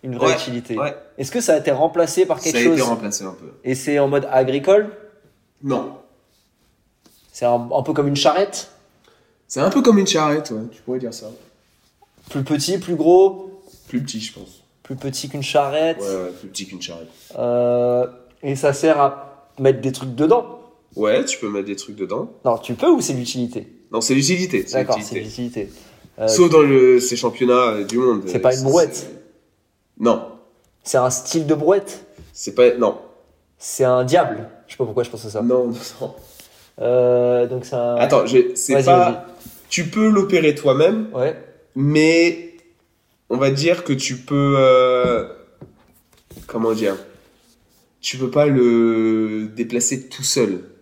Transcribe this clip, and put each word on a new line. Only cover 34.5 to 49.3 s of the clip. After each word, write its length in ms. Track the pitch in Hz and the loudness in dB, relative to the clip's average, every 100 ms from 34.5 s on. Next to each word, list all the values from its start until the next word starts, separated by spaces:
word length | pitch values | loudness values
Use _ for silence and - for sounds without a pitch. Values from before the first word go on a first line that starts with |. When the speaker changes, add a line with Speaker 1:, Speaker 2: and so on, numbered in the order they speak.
| - _ | -20 _
Speaker 1:
Je 60 | |
sais 40 | - | -8
pas 80 | 117 | -4
pourquoi 180 | 107 | -4
je 60 | 120 | -6
pense 140 | 110 110 | -8 -10
à 40 | |
ça. 120 | 104 | -4
Speaker 2:
Non, 260 | 117 127 123 | 0 0 0
non, 60 | 117 - - | -6 -14 -14
non. 140 | 123 - - - - _ _ - | -14 -14 -20 -20 -20 _ _ -6
Speaker 1:
Euh, 640 | 117 123 123 123 123 123 120 | 0 2 4 2 2 2 0
donc 180 | 127 120 | -4 -6
c'est 100 | 127 | -4
un 200 | 120 120 | -2 0
Speaker 2:
Attends, 300 | 123 131 98 | 2 2 4
j'ai, 300 | 127 123 - | 4 2 -2
c'est 180 | - | 0
Speaker 1:
Vas-y, 100 | 135 135 | 2 6
Speaker 2:
pas, 120 | 180 180 | 6 4
Speaker 1:
vas-y. 60 | - - - - - _ | 0 -12 -20 -20 -20 _
Speaker 2:
tu 160 | - 151 | -6 -4
peux 240 | 214 220 | 0 2
l'opérer 460 | 208 190 175 156 147 | 4 2 4 2 2
toi-même, 520 | 143 131 165 220 214 | 0 4 2 2 -6
Speaker 1:
Ouais. 220 | 131 135 - - _ _ 131 | -4 -4 -4 -16 _ _ -4
Speaker 2:
mais 800 | 143 151 156 165 170 170 - - _ _ _ _ _ _ _ | 0 4 4 4 2 0 -12 -20 _ _ _ _ _ _ _
on 80 | 127 | -2
va 140 | 139 | 0
dire 320 | 139 165 175 - | 0 0 -2 -2
que 80 | |
tu 240 | 131 - 127 | -4 -4 -10
peux, 380 | - 143 139 139 | -4 -2 0 4
euh, 680 | 131 127 127 123 123 117 - - - _ - _ _ _ _ _ _ - - | 6 6 4 2 0 -2 -4 -14 -20 _ -20 _ _ _ _ _ _ -20 -12
comment 260 | 113 113 | -4 -2
dire, 220 | 110 104 95 - - _ _ _ _ _ _ _ _ | 0 -2 -4 -12 -20 _ _ _ _ _ _ _ _
tu 160 | - 131 | -10 -6
peux 120 | 127 | -2
pas 160 | 147 147 | 2 4
le 1000 | 135 120 117 117 113 110 110 110 | 4 4 4 4 2 2 0 0